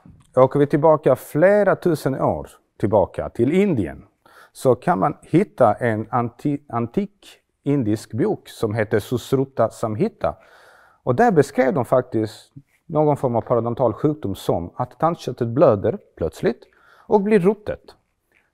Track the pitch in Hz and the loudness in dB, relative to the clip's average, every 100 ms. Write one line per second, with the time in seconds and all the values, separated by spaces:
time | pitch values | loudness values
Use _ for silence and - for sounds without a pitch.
0 | - - _ 127 131 143 143 151 160 151 | -20 -20 _ 2 4 4 0 2 2 2
1 | 151 131 - 147 185 208 190 160 180 151 | 2 0 -2 0 4 4 2 0 0 -2
2 | 139 135 135 78 - - _ - 107 104 | -2 -2 -2 -2 -8 -18 _ -6 0 2
3 | 87 - 76 - 127 185 202 127 78 69 | 2 -2 -8 -2 0 2 2 0 -4 -8
4 | - _ _ - - - 131 120 - 185 | -20 _ _ -20 -20 -2 0 2 0 0
5 | 156 - - 160 214 - 117 - 120 107 | -2 -4 -2 0 0 2 2 2 -2 -2
6 | 107 120 120 - 151 143 - 117 117 202 | -4 -4 -4 -6 -6 -6 -6 -6 -4 -4
7 | 202 _ - - _ _ 143 143 104 107 | -6 _ -20 -20 _ _ -4 -2 -2 -4
8 | - 110 208 - - - 110 113 107 107 | -6 -4 -4 -4 -10 -6 -4 -2 -2 -2
9 | - 117 - 135 131 - 110 - 113 107 | -2 -6 -2 -2 -2 -2 -2 -2 -6 -4
10 | 214 - 80 - _ - _ _ _ _ | -6 -4 -6 -6 _ -20 _ _ _ _
11 | 131 123 240 165 - - 262 165 113 127 | -4 2 4 4 2 0 0 -2 0 0
12 | - 113 107 - _ 143 - _ - 151 | 0 -4 -4 -8 _ -20 -20 _ -6 -2
13 | 151 139 131 117 - 120 117 120 120 107 | 0 0 -2 -2 -2 -2 -2 -2 -2 0
14 | 151 151 101 92 - 98 85 - 123 - | -2 -2 -6 -6 -4 -4 -6 -10 -10 -4
15 | 160 175 - 123 117 120 160 104 107 208 | -4 -4 -8 -6 -4 4 4 4 0 -4
16 | _ - 82 - - - _ _ _ _ | _ -8 -8 -4 -4 -4 _ _ _ _
17 | - 202 202 214 180 220 - - _ _ | 0 0 2 2 2 0 -6 -12 _ _
18 | _ _ _ _ _ | _ _ _ _ _